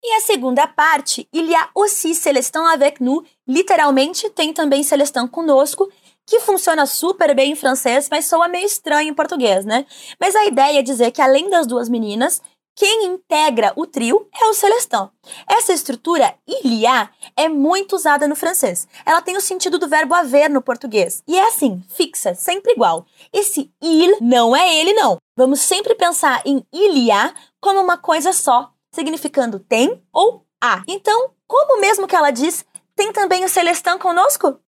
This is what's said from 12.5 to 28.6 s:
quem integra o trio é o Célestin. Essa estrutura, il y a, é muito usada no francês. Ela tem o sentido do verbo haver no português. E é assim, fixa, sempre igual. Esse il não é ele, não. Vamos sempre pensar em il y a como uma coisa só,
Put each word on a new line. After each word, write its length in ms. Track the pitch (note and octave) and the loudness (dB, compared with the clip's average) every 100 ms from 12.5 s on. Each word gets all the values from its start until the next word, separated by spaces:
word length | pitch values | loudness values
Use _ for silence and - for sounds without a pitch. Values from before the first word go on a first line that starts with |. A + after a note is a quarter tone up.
| _ _ - | _ _ -2
quem 280 | G4+ A4+ G4 | 0 0 -2
integra 680 | F#4 _ D4+ D#4 A#3+ - - | -6 _ 0 0 2 0 -2
o 100 | E4+ | -8
trio 400 | C#4 A#3 G4+ G#4+ - | -4 0 0 -2 0
é 100 | A4 | 0
o 60 | |
Célestin. 560 | G#4+ G4+ A#4 A#4+ A3+ G3 _ _ - - | 2 2 0 0 -4 -4 _ _ -20 -2
Essa 240 | A4 - | -2 0
estrutura, 640 | F4 - B3 - E4+ B3 - - | -2 -2 -8 -2 2 2 0 -10
il 360 | C5 C#4+ A3+ | -4 -2 0
y 40 | A3+ | 2
a, 240 | B3+ G#3 _ - - | 0 -2 _ -12 -2
é 100 | D#4 | -2
muito 480 | D4+ C#4 F#4+ G4 F#4+ | 0 0 0 -2 -4
usada 320 | D#4 C#4+ D4 | 0 0 0
no 80 | D4 | -2
francês. 500 | E4 F#4 A3+ F3+ - - - | -4 -2 -2 -4 -10 -10 -2
Ela 160 | E4+ | 0
tem 160 | F4+ F#4 | 0 -6
o 40 | |
sentido 380 | F#4+ F#4 F#4 D#4+ | -6 -6 -4 -4
do 80 | D#4+ | 0
verbo 260 | D#4 D#4 | 0 2
haver 360 | E4+ D#4 C4+ D4+ | 0 2 2 2
no 120 | C#4+ | 0
português. 640 | B3 C4 C4+ G#3 F3+ - - | -2 -6 -2 -2 -2 -4 -4
E 120 | F4 | 0
é 100 | G4+ | 0
assim, 340 | - C#4 F3+ F#3 | 0 -2 -2 -12
fixa, 480 | - E4 - - F3+ | -6 -6 -4 -6 -6
sempre 380 | - F4+ G4+ | -6 -4 0
igual. 320 | G#4 E3+ E3 - _ - | 2 2 0 -6 _ -8
Esse 400 | - G4+ - C#4 _ | -4 -2 -4 -8 _
il 360 | D#4+ D#4+ F4 G4+ | 0 2 4 4
não 340 | A#3 B3 A#3 | 4 4 4
é 220 | C4 F4+ D#4+ | 4 2 2
ele, 180 | E4 | 2
não. 220 | G#4+ D4+ F3+ _ - | 2 2 0 _ 0
Vamos 240 | B3+ C#4 | 0 2
sempre 340 | - F#4 G#4 A4+ | 0 -2 -2 0
pensar 460 | F4 F4 D4+ B3 - | 0 0 0 0 -2
em 220 | C#4 - | -4 -4
il 240 | D4+ G4+ D4+ | 0 2 2
y 140 | A#3 | 2
a 220 | G3+ C4 - _ _ | 2 0 -4 _ _
como 180 | F#4+ G4 | 0 2
uma 180 | F#4 F4 | 2 -2
coisa 360 | - D#4+ D#4 | 0 -2 0
só, 400 | F#4 - B3 | -2 2 0